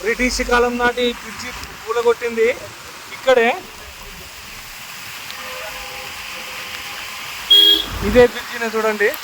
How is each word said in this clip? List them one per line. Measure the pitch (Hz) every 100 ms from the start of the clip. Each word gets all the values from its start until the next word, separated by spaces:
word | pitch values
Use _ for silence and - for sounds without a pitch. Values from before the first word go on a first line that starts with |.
బ్రిటిష్ | 202 233 247 240 240
కాలం | 240 240 240
నాటి | 240 240 240 233
బ్రిడ్జి | 220 202 247 240 - -
కూలగొట్టింది | 214 233 233 226 240 226 226 302 - - - - - -
ఇక్కడే. | - 254 226 359 - - - - - - - - - - - - - - - - - - 508 508 622 508 - 508 508 - - - 175 - 160 - - - - - - - - - - - - - 202
ఇదే | 226 247
బ్రిడ్జినే | 240 - 240 226 220
చూడండి | 220 214 208 302